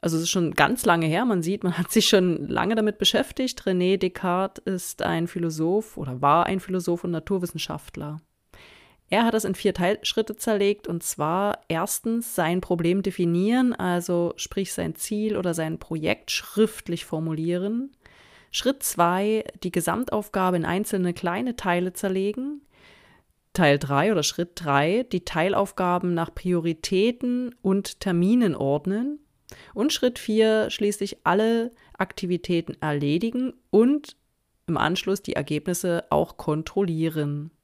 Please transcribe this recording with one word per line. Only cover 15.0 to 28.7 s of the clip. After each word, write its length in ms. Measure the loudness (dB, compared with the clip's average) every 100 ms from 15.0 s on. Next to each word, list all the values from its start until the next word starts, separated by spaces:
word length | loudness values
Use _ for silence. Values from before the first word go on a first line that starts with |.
| -6 -2 -2 0
oder 160 | -2
sein 240 | -2 -4 -4
Projekt 540 | -6 -4 -2 -2 -4
schriftlich 760 | -6 -4 2 2 0 -8 -8 -6
formulieren. 840 | -6 -4 -4 -2 -2 -2 -4 -6 _ -20 -20 -20 -20 _
Schritt 320 | -2 -2 0
zwei, 640 | -4 2 2 2 0 0 -4 -8
die 100 | -4
Gesamtaufgabe 840 | -2 0 -2 -2 -4 -2 0 2 2
in 80 | 0
einzelne 480 | -2 -2 0 0
kleine 420 | -2 -4 -2 -4 -4
Teile 380 | 0 0 0
zerlegen. 720 | -2 -2 0 -2 -2 -6 -8 _ _ -20 -20 _ _ _ _ _
Teil 240 | 2 4 4
drei 340 | 2 2 2
oder 120 | 2
Schritt 300 | 0 -2 -6 -4
drei, 500 | 0 2 4 0 0
die 140 | -4 -2
Teilaufgaben 880 | 0 2 2 0 0 0 2 2 0
nach 180 | -2
Prioritäten 1200 | -4 0 0 0 -4 0 2 2 2 -2 -2 -4 -4
und 380 | 0 0 0 -6
Terminen 560 | 0 2 4 6 4 2
ordnen. 640 | 0